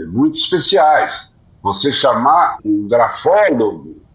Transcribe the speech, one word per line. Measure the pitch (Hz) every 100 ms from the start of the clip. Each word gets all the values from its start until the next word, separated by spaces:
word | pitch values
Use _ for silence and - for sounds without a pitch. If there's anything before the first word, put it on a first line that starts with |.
| 82
muito | 92 156 156
especiais. | - 180 - 196 156 147 - - - _ _ _
Você | - 101 139
chamar | - 135 120 139 165 156 -
um | 104 104 104
grafólogo | 120 110 - 147 202 202 131 107 80 - - _